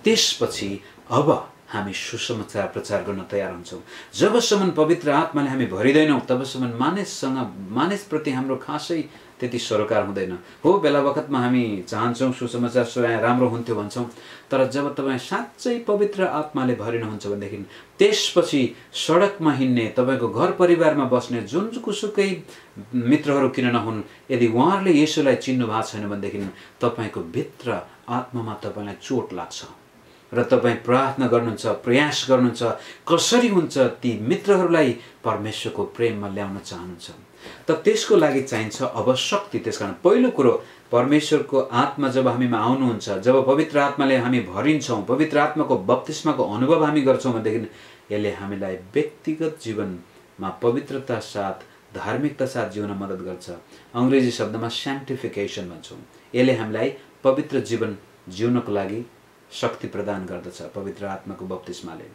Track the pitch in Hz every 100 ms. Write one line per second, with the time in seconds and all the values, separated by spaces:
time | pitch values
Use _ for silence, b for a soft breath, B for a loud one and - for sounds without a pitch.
0 | 208 226 - - 110 - 101 98 B B
1 | - 120 143 - - - - 107 101 92
2 | - 117 - 113 101 107 92 107 - 101
3 | 92 98 92 101 95 87 85 90 - B
4 | B - 190 233 233 202 190 151 151 170
5 | 151 143 156 147 139 131 113 92 120 147
6 | 151 135 - 127 131 131 123 117 139 190
7 | 190 - 135 131 113 95 95 117 160 196
8 | - 151 143 131 135 131 - 147 - 170
9 | 143 B B B 123 123 - 107 104 110
10 | 98 98 92 90 B B 147 190 151 143
11 | 139 143 139 135 123 127 117 101 87 107
12 | 117 120 131 123 120 120 120 123 117 127
13 | 120 113 117 123 123 117 117 107 101 120
14 | 117 B B B B 135 127 131 143 127
15 | 135 127 - 202 247 - 254 233 - 208
16 | 202 190 185 151 151 139 127 117 113 117
17 | 110 107 101 101 101 101 98 B B -
18 | 208 208 - 180 165 143 120 B B -
19 | - 165 196 - 160 131 131 123 110 -
20 | 127 127 117 107 175 - 180 170 160 147
21 | 127 123 - 120 98 147 220 240 226 202
22 | 208 202 196 175 - B B - 101 123
23 | 120 147 147 139 131 - 123 120 110 107
24 | 98 B B 127 120 113 156 190 190 151
25 | 151 156 139 117 - 127 113 110 113 107
26 | 104 101 98 101 98 B B B 120 -
27 | 107 104 82 110 - - 123 101 - B
28 | - 120 123 120 110 104 107 101 101 92
29 | - 131 - 90 85 - - - _ _
30 | b b b 117 123 131 123 110 - 127
31 | 135 135 123 117 117 101 113 - - 127
32 | 151 147 - 131 123 117 117 - B B
33 | - 165 - 240 240 190 147 139 123 -
34 | 127 104 110 185 196 190 175 165 139 117
35 | B B 117 107 107 - 113 - 101 -
36 | 117 104 101 98 98 98 - 87 90 87
37 | - - - B B B - 156 202 220
38 | - 202 151 135 127 113 107 - 131 -
39 | 110 131 - - - 113 113 101 98 87
40 | 175 233 247 - 123 - B B B 120
41 | 131 151 147 151 - 135 123 123 139 -
42 | 139 123 127 120 123 117 113 135 127 107
43 | 110 95 110 131 131 139 156 143 143 139
44 | 135 131 120 127 95 92 131 156 127 110
45 | 98 131 151 147 151 156 139 117 92 127
46 | - 151 160 131 107 107 131 165 151 151
47 | 135 120 131 113 107 110 107 B B B
48 | B 104 104 - 98 98 98 92 92 143
49 | 151 - - 156 160 151 113 107 101 87
50 | - - - - 95 95 120 127 147 135
51 | 127 113 - 104 95 92 - b b 95
52 | 101 113 147 143 127 123 101 101 104 98
53 | 98 92 90 90 - 87 - B B 120
54 | 127 135 123 113 104 113 117 - 139 139
55 | 139 123 113 104 101 - 90 82 - 82
56 | - b b 123 131 117 107 107 135 -
57 | B B 135 131 - 135 - 113 104 101
58 | - _ - 92 120 123 117 101 98 113
59 | 120 - _ _ _ - - - - 101
60 | 101 98 90 90 90 - 85 104 98 98
61 | 98 95 - 92 92 92 - 90 87 80
62 | 80